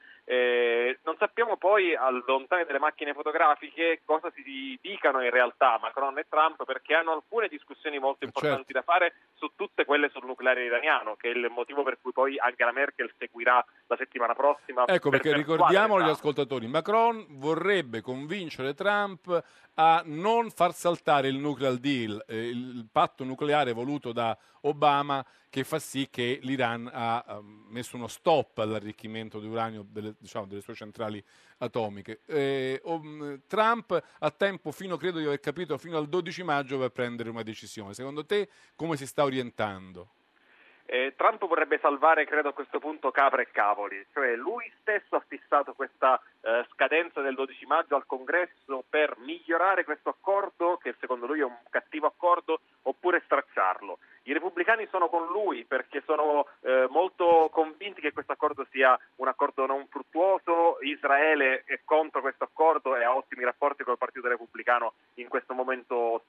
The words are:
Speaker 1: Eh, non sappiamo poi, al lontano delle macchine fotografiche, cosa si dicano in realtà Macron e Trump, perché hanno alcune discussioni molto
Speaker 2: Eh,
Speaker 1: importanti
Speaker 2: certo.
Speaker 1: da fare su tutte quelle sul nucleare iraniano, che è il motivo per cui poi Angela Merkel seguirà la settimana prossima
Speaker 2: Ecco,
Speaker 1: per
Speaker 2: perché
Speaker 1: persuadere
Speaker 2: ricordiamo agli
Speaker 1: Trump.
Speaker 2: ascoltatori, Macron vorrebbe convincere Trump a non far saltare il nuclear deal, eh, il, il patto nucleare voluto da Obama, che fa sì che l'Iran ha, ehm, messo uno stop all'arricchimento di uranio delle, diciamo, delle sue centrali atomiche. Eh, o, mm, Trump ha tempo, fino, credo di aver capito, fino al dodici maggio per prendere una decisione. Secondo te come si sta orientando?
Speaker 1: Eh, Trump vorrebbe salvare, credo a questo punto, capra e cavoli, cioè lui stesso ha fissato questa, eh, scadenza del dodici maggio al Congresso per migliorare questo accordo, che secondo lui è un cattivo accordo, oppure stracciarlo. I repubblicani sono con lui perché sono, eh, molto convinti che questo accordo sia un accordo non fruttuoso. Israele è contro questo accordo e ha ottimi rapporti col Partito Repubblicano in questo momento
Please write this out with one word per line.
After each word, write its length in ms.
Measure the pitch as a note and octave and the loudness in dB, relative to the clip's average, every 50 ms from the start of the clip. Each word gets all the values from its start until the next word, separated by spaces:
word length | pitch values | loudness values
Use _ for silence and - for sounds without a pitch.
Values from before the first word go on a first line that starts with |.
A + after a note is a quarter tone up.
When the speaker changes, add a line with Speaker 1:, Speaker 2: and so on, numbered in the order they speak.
| - - - - _ | -20 -20 -20 -18 _
Speaker 1:
Eh, 760 | - B2+ B2 B2 B2 A#2+ A#2+ A#2+ A#2+ A#2 A#2+ A#2+ B2 C3+ - - | -2 0 2 2 2 2 2 2 2 2 2 0 0 -2 -4 -6
non 120 | D#3+ D#3+ - | -6 -2 -2
sappiamo 380 | G#3 G#3 - A3+ A#3 A3+ F#3+ | -2 -2 0 0 0 0 0
poi, 380 | - - F#3 G#3 G#3+ F#3 E3+ D#3 | 0 2 4 4 4 4 2 0
al 280 | A#2 B2+ C3 B2+ B2 A#2+ | 2 0 0 0 0 0
lontano 380 | B2+ C3+ C3+ C3+ - F#3 F3+ E3+ | 0 0 0 0 0 0 0 0
delle 140 | D#3+ C#3+ C3+ | -2 -2 0
macchine 360 | D3 D3+ - - D3+ C#3+ C#3 | 0 0 -2 -2 -6 -6 -6
fotografiche, 880 | C#3+ D3+ D#3 D3+ E3 E3+ D3+ D3 - D#3 C#3+ - D#3+ E3 E3 D#3+ - _ | -4 -4 -4 0 4 4 4 4 2 -2 -14 -4 -2 0 0 0 0 _
cosa 260 | - - D#3+ - E3 - | 0 0 0 0 -6 -10
si 440 | C#3+ C3 C#3 C3+ C3+ C3+ C3+ B2+ - - | -10 -16 -14 -12 -10 -10 -10 -12 -12 -12
dicano 400 | F3+ G3+ - - D3 C3+ C3 B2+ | -12 -10 0 0 2 2 2 0
in 80 | A#2+ | 2
realtà 480 | A#2+ B2+ B2 A#2 - - C#3 B2+ A2+ A2 | 4 4 4 2 2 2 4 4 4 2
Macron 380 | A2+ A2+ - C3+ C#3 C#3 C3+ D3 | -2 -6 -4 -4 -4 -4 -4 -6
e 80 | - - | -6 -2
Trump, 340 | D3+ D#3 D#3 D#3+ D#3 - C3 | 2 2 2 2 2 -4 -8
perché 300 | - C3 B2+ _ - D3 | -8 -8 -8 _ 0 2
hanno 180 | E3 E3 E3 D#3+ | 2 2 2 -2
alcune 360 | D3+ - - G#3 A3+ G#3+ F3 | -4 -4 -6 -4 -2 -2 -2
discussioni 500 | D3+ C#3 - - C#3 _ - D#3 D3 C#3 | -4 -10 -16 -18 -20 _ -8 -6 -6 -2
molto 260 | C3+ C3+ C3+ - C#3 | -2 -2 -2 -2 -8
Speaker 2:
Eh, 20 | |
Speaker 1:
importanti 460 | A#2 - C3+ D3 D3+ C#3 C3+ C3 - C#3 | -8 -6 -2 0 0 0 -2 -4 -4 -6
Speaker 2:
certo. 0 | |
Speaker 1:
da 100 | C3 - | -4 0
fare 320 | - F3 F#3 F3 E3 - _ _ _ _ | 2 2 4 4 2 -2 _ _ _ _
su 80 | - D#3 D3 _ | -10 -10 -10 _
tutte 300 | - G#3 - - - - | -8 -10 -8 -2 -2 0
quelle 260 | - C#3+ D3 D3 C#3 - | 2 4 2 2 0 -2
sul 120 | C3+ B2 | -6 -10
nucleare 400 | B2+ B2+ - B2 B2+ B2+ B2 B2 | -10 -10 -2 2 2 2 2 0
iraniano, 500 | A#2+ A#2+ A#2+ C3 D#3 - - - A2 A2 | -2 -2 0 2 2 2 2 0 -4 -10
che 160 | - - A#2+ | -6 -4 -4
è 40 | A#2 | -2
il 140 | B2 A#2+ A#2 | -2 -2 -4
motivo 320 | A#2+ B2 A#2+ - C3+ C#3+ C#3 | -4 -4 -6 -4 -2 -2 -2
per 140 | C3 A#2+ - | -2 -4 -6
cui 120 | - B2+ - | -8 -6 0
poi 260 | B2+ C3 C#3 C3+ C#3 | 0 0 0 0 0
Angela 340 | A#2 B2 B2 - A#2+ A#2+ A#2 | -2 -2 0 2 0 0 2
Merkel 400 | C3+ C#3+ - - - B2 A2 - | 0 -2 -2 -2 -6 -8 -8 -8
seguirà 480 | - B2 - - A#2 A#2 B2 B2 B2 A#2 _ _ _ _ | -12 -12 -12 -10 -2 2 4 4 4 4 _ _ _ _
la 100 | - A#2+ | -4 -4
settimana 380 | A#2+ C3 - - B2+ A#2+ A#2 A#2 | -4 -4 -8 -4 -2 -2 -2 0
prossima 480 | - C3 C#3+ C#3+ - - - B2+ B2+ B2 | 2 2 2 2 2 -4 -8 0 0 2
Speaker 2:
Ecco, 280 | A#2+ F#3 E3+ - D3 | 2 2 2 2 2
Speaker 1:
per 100 | C3+ C3 | 2 2
Speaker 2:
perché 80 | - D#3 | 2 2
Speaker 1:
persuadere 120 | C#3+ C#3+ D3+ | 0 0 2
Speaker 2:
ricordiamo 520 | D3 E3 D#3+ F3 D#3 F3+ G3 G#3+ A3 G#3 | 0 2 4 6 6 6 6 6 4 4
agli 60 | F#3 | 4
Speaker 1:
Trump. 160 | F3 D#3+ D3+ | 4 2 0
Speaker 2:
ascoltatori, 500 | - - D3+ C#3 D3 C#3 A#2+ C3+ B2 A2 | 0 -2 -4 -2 -2 -2 -2 -2 -4 -4
Macron 600 | A2+ C#3 D#3+ D#3+ G3+ G#3 A3+ A3+ A#3 A3+ A3 F#3+ D3+ D3 C3+ | -2 -2 -2 0 2 2 4 4 2 0 -2 -8 -14 -16 -6
vorrebbe 640 | C3+ D#3 D#3+ D#3+ F3 G3 G#3 F#3 D3+ B2 A2+ A2+ | -2 -2 0 0 2 0 0 0 0 -4 -6 -8
convincere 720 | - C3 B2+ C3 C#3+ D3+ F#3+ G#3 F3 D3 - - C3 C#3 C#3+ | -6 -6 -8 -8 -8 -8 -8 -8 -8 -8 -8 -6 -6 -6 -4
Trump 720 | - F#3+ G3+ G#3 G#3 G3+ G3+ F#3+ - - F3 F3 E3 - - _ _ _ _ - | -2 0 0 0 0 -2 -4 -6 -12 -6 -2 -2 -2 -2 -4 _ _ _ _ 0
a 280 | - D#3+ D#3+ E3 E3+ E3 | 4 6 6 6 6 2
non 440 | E3 D3 D#3 F#3 G#3+ A3+ A#3 A#3 G#3+ | -2 -8 -2 0 2 2 2 2 0
far 220 | - - E3+ F3+ E3+ | 0 2 2 2 2
saltare 560 | - - F3 E3+ - - E3 D3+ C#3 C3+ C3+ | 0 0 0 0 0 2 2 4 4 4 2
il 80 | C3+ | -2
nuclear 400 | C3+ C#3+ D3 C#3+ C3 C#3 C3 B2+ | -2 -2 -4 -4 0 0 0 0
deal, 480 | B2 B2 C#3+ C#3 B2+ A2+ G#2+ G2+ G#2+ - | 0 0 -2 0 0 -2 -4 -6 -8 -8
eh, 220 | - A2+ A2 A#2 A#2 | -8 -8 -6 -6 -6
il, 280 | B2 A#2+ B2+ B2+ B2 | -6 -8 -8 -8 -10
il 120 | B2 A2+ A2 | -12 -12 -4
patto 340 | - D3+ C#3+ C3+ _ - C3 | 0 0 0 0 _ -8 -10
nucleare 480 | C3 C3 B2+ D3+ D3 D3 D3 C#3+ B2 A#2 | -10 -6 -4 0 2 2 2 2 0 -2
voluto 400 | A2+ A#2+ C#3 D3 C#3 - B2 A#2 | -4 -4 -4 -4 -6 -6 -6 -4
da 240 | A#2 A#2 A2+ G#2+ - _ _ _ _ - | -2 -2 -2 -2 -4 _ _ _ _ -2
Obama, 600 | C#3+ D3+ C#3+ D3+ D3 C#3+ C#3+ C#3+ C#3+ C#3 C#3 C3+ _ _ _ _ _ | -2 0 2 4 4 4 4 0 -2 -4 -4 -6 _ _ _ _ _
che 140 | - C3+ C3 | -6 -6 -4
fa 140 | - D#3 D#3 | -2 -4 -6
sì 300 | - - - C3+ C#3 - | -6 -6 -6 -6 -6 -6
che 280 | - - A#2+ A#2+ C3+ - B2+ | -4 -4 -2 -2 -2 -4 -4
l'Iran 480 | B2+ C#3 B2+ B2 A#2 A#2 A#2 A#2 B2 - | -4 -2 0 0 0 -2 -4 -8 -10 -8
ha, 320 | C3 A#2 A#2 A#2 A#2+ - - | -6 -2 -2 -2 -2 -4 -8
ehm, 380 | G#2 G#2 G#2 G#2 G#2+ G#2+ G#2+ G2+ | -14 -14 -14 -18 -20 -20 -20 -14
messo 280 | A2 B2 A#2+ - - | -12 -12 -12 -10 -10
uno 120 | B2 A#2+ A2 | -12 -12 -12
stop 500 | - - - F3 D#3+ C#3 A#2+ _ - - | -12 -4 2 2 4 4 2 _ -4 -4
all'arricchimento 800 | A2 G#2+ A2 G#2+ G2+ G#2+ G#2+ - - A2 A2 A2+ A2 G#2+ - G#2+ | -4 -2 -2 -4 -6 -8 -14 -12 -14 -12 -10 -10 -10 -10 -12 -12
di 80 | G#2 | -12
uranio 380 | A2 A2+ A2+ A2+ A2+ A2 G#2+ G2+ G#2 | -8 -6 -4 -4 -4 -6 -12 -16 -14
delle, 260 | A2 G#2+ G#2 G#2+ G#2+ _ | -12 -10 -10 -10 -12 _
diciamo, 280 | A2 F#2+ - A#2 G2+ | -20 -12 -10 -10 -10
delle 140 | F#2+ G2+ G2+ | -10 -12 -14
sue 140 | - - A2+ | -14 -14 -16
centrali 480 | - A2+ G#2+ - - A2+ G#2+ G#2+ G2+ - _ _ _ _ _ _ - | -16 -16 -18 -10 -8 -8 -8 -8 -10 -14 _ _ _ _ _ _ -10
atomiche. 640 | B2 A#2+ - B2 A2 G#2 G2+ G2 F#2+ - A2 - _ | -10 -6 -4 -4 -4 -4 -6 -12 -14 -14 -16 -16 _
Eh, 540 | - D#3 D3 C#3 C3+ C#3 C3+ C3 C3 C3 C3+ - | -6 -2 -2 0 0 0 -2 -2 -4 -4 -6 -6
o, 140 | E3+ E3 D#3+ D3+ | -6 -6 -6 -6
mm, 320 | D3+ D3+ D3+ D3 C#3+ C#3 C3+ _ | -12 -14 -12 -12 -12 -12 -14 _
Trump 560 | - - G#3+ A3 A3+ A#3 A3+ - - F3+ D#3 - - _ - | -6 -2 0 2 2 2 0 -2 -4 -4 -4 -4 -6 _ -4
ha 120 | D#3+ D3+ | -4 -4
tempo, 400 | - - G3+ G3 F#3+ E3 - D#3 | -2 0 -2 -2 -2 -4 -10 -12
fino, 260 | C#3+ - F#3+ F#3+ F3 | -12 -10 -8 -8 -8
credo 220 | C#3+ D3+ F#3 E3+ E3 | -4 -4 -4 -4 -2
di 60 | D3+ | -2
aver 160 | D3 C#3+ C#3 | -2 -2 -2
capito, 380 | - D3 C3+ D#3+ F3+ D#3 D3+ B2+ | -4 -6 -6 -6 -6 -6 -6 -6
fino 180 | - E3+ E3 | -6 -6 -4
al 120 | D#3 D3+ D3 | -4 -4 -2
dodici 340 | D#3+ F3+ E3+ E3+ D#3 D#3+ F#3 | -2 -4 -4 -4 -8 -8 -2
maggio 360 | E3 D3 C#3+ C#3 B2+ C3+ C3 | 0 0 0 0 -2 -4 -2
per 120 | B2+ B2 | -4 -4
prendere 400 | - - B2 A#2+ A#2+ A#2 A#2 A2+ | -2 -4 -4 -4 -4 -6 -8 -8
una 120 | A2+ A#2 A2 | -8 -8 -8
decisione. 520 | A2 G#2+ - - G#2 - A2+ G2+ G2 G#2 | -10 -10 -12 -14 -16 -14 -14 -14 -14 -12
Secondo 300 | A#2+ B2+ C3+ C#3+ D3+ D3+ | -12 -12 -10 -10 -10 -4
te 220 | - G3+ G#3 G3 - _ _ _ _ _ | -2 -2 -2 -2 -4 _ _ _ _ _
come 220 | - D3+ E3 D#3+ | -8 -4 -4 -4
si 100 | C3 C#3 | -4 -6
sta 180 | C3 - - D3 | -8 0 0 2
orientando? 840 | C#3 C3 C3 B2 A#2+ - - A2 G#2 G2 F#2+ F#2+ F#2+ F#2 F2+ F2+ _ _ _ _ _ _ _ _ _ _ _ _ _ _ _ _ - | 2 2 -2 -4 -4 -4 -4 -4 -4 -4 -8 -14 -16 -18 -18 -20 _ _ _ _ _ _ _ _ _ _ _ _ _ _ _ _ -4
Speaker 1:
Eh, 260 | B2 B2+ C3 C3+ - | -2 -2 -2 -2 -4
Trump 280 | - E3+ G#3 A3 G#3 G3+ | 0 0 0 2 0 -2
vorrebbe 340 | E3+ E3 D#3+ D#3 C#3+ D3+ D3 | 0 0 0 2 0 0 2
salvare, 460 | - D3+ C#3+ C3+ C#3+ D#3+ D#3+ D#3 D3 | 2 0 2 4 4 4 6 4 2
credo 240 | - D3+ D3+ D3 C#3+ | 0 0 0 0 -2
a 20 | - | -4
questo 260 | D3+ C3+ - - C3+ | -6 -10 -6 -8 -6
punto, 320 | C#3 D3+ D#3 D3+ - C3 | -6 -6 -10 -4 -4 -2
capra 320 | - C#3+ C#3 C3+ C3 B2+ B2 | 2 4 4 4 4 2 -2
e 60 | - | -2
cavoli, 560 | - B2 G#2+ G#2 G#2 G#2 G2+ G2 G2 G2 G2 _ - | 0 0 2 2 2 0 -4 -8 -10 -12 -14 _ -4
cioè 240 | D3 C3+ B2 A#2 | -2 0 0 0
lui 340 | A#2 C3 E3+ A#3 A#3+ A#3 A3 _ _ | -2 -4 -6 -6 -6 -8 -12 _ _
stesso 360 | - - G#3 F#3+ - - - | -4 -2 -2 -2 -2 -2 -4
ha 80 | - - | -4 -4
fissato 460 | - C#3+ - - - D#3 C#3+ C#3 - A#2+ | -4 -16 -14 -4 2 2 2 2 0 -6
questa, 480 | - C3+ - _ - C#3 C3 B2+ - - - _ _ - | -8 -8 -8 _ 2 4 4 4 4 0 -6 _ _ -2
eh, 220 | A2 A#2 A#2+ A#2 - - | 0 0 0 0 -2 -2
scadenza 460 | - C#3 C3 D3+ E3 E3+ E3 - D#3 C#3 | 0 0 2 4 2 0 0 -4 -4 -4
del 120 | C3+ C3 | -4 -2
dodici 320 | C3+ C3+ C3+ - - - | -2 -4 -6 -6 -14 -4
maggio 300 | B2+ D3 E3 - - C#3+ | 0 0 0 0 2 -2
al 100 | C3+ - | -2 -2
Congresso 800 | - - B2+ C3 C3+ D#3 F3 F3+ - _ _ _ - C3+ C3 - - | -2 -8 -8 -6 -2 0 0 -2 -2 _ _ _ -10 -8 -8 -8 -4
per 280 | - D3+ D3+ D3 - - | 0 0 0 0 0 -6
migliorare 640 | B2 C#3+ E3 F3 - E3 E3 E3 F3 F#3+ F#3+ F3+ D#3+ | -12 -12 -12 -12 -6 -2 0 2 4 4 2 2 0
questo 280 | D3 D3+ - - D3+ | -2 -4 -6 -6 -8
accordo, 640 | - _ - G3 G3 G3+ G3+ F3 _ - E3+ F3 F3 | -8 _ -2 0 0 0 0 -4 _ -2 0 0 0
che 180 | - - B2+ A#2 - | -2 -4 -8 -8 -8
secondo 260 | - A#2+ B2+ A#2+ A#2+ | -6 -6 -6 -6 -4
lui 140 | B2 D#3 D#3 | -4 -2 -2
è 40 | C#3 | -2
un 120 | B2 B2 A#2 _ - | -2 -4 -10 _ -6
cattivo 360 | - B2 - - - D3+ D3+ | -6 -6 -6 -4 -8 -2 -2
accordo, 540 | C#3+ - - F3 F3 F3 F3 - - D#3+ - _ _ _ _ - | -2 -2 0 2 2 2 2 2 -4 -4 -4 _ _ _ _ -6
oppure 400 | C3 C3+ _ - F3+ F3+ D#3 - | -6 -6 _ 0 2 2 2 2
stracciarlo. 720 | - D3+ C#3 - _ - A#2 G2 F#2 F#2 F#2 G2+ G2 F2 - _ _ - _ - B2+ | 2 0 0 0 _ -2 0 0 0 0 -2 -6 -12 -12 -14 _ _ -20 _ -8 -4
I 40 | C#3+ | -4
repubblicani 560 | D#3 E3 F#3+ F3 E3+ F3 G#3+ A3+ A3 G3+ - | -2 -2 -4 -4 -2 2 2 2 2 0 -4
sono 180 | - F#3 F3 E3 | 0 0 0 2
con 180 | F3 E3 E3 | 2 0 -2
lui 380 | E3 F3 G#3 G#3+ F3 C#3+ A#2 A2+ | -2 -4 -2 -2 -2 -2 -4 -6
perché 380 | - C#3 B2+ - _ - C#3+ - | -4 -4 -4 -4 _ -8 -10 -4
sono, 420 | - D#3 D3+ D3+ D3+ D3 D3 C#3 - - _ | -2 0 0 2 2 2 2 0 -2 -6 _
eh, 260 | - B2+ C3 C3 B2+ B2+ | -2 2 4 4 4 4
molto 580 | C3+ D#3 F#3 F#3 _ - F3 E3+ E3+ E3 D#3+ D#3 - | 2 2 0 0 _ 2 4 6 8 8 6 6 4
convinti 480 | E3 D#3+ D#3 D3+ - G3 G3+ F#3 - | 0 0 0 -2 -12 -12 -12 -12 -6
che 120 | D3 D3 - | -6 -6 -4
questo 200 | D3+ C#3 - C#3 | -4 -6 -6 -4
accordo 340 | - D3+ D3 D3 C#3 C3+ _ | -2 0 -2 -2 -2 -10 _
sia 280 | - C3 C3 C3 B2+ - - _ _ | 0 4 6 6 6 4 2 _ _
un 120 | - C3 C3 | -4 -2 -2
accordo 380 | B2+ - C#3+ C#3 - - C3+ | 0 0 -2 -2 0 0 -2
non 200 | C3 C3+ C#3 C#3 - | 0 0 -4 -6 -8
fruttuoso. 920 | - C#3+ - _ - D#3+ F3+ G3 F#3+ E3+ - F3 E3+ E3 E3+ E3+ - - | -12 -12 -12 _ 0 2 4 4 4 2 2 0 2 4 4 4 4 2
Israele 800 | C3+ C#3+ D3+ - - C#3 C#3 C#3+ D3+ D#3 D#3 D3 C3+ C3 C3 B2+ - | -4 -6 -6 -2 2 2 4 6 6 4 4 4 4 2 2 0 -2
è 160 | - C#3 - - | -6 -8 -6 -2
contro 360 | - D#3 D#3 D#3 D3+ - C#3 | 2 2 2 2 2 -2 -2
questo 220 | C3 C3+ B2 - C#3 | -2 -4 -4 -4 -8
accordo 540 | - _ - D#3+ D#3+ D#3 D3 - C3 C3+ | -8 _ 4 4 4 4 4 2 -2 0
e 80 | B2 A#2 | 0 2
ha 100 | A#2+ B2+ | 2 2
ottimi 300 | C3+ - - C#3 B2 B2 | 0 -2 -6 -8 -4 -2
rapporti 400 | B2 - - C#3+ C#3+ C#3 - C3+ | -2 -2 0 0 -2 0 -2 -2
col 140 | B2 B2 - | -4 -2 -2
Partito 280 | B2+ A#2+ - C3 A#2+ | -2 -6 -6 -4 -2
Repubblicano 680 | B2 B2 A2+ A#2 - - A2 G#2+ B2 A#2+ A#2+ A#2 A2 - _ _ _ _ | -2 -2 -2 -4 -12 -14 -6 0 2 2 2 2 -2 -6 _ _ _ _
in 140 | - A#2+ A#2 | -16 -14 -4
questo 260 | - B2+ - - B2+ | -4 -6 -4 -4 -6
momento 720 | B2+ B2+ C3 C3 B2 A#2 - C3 A#2+ A#2 A#2 A2+ A2+ _ | -4 -2 -2 -4 -6 -4 -4 -2 0 0 0 0 -2 _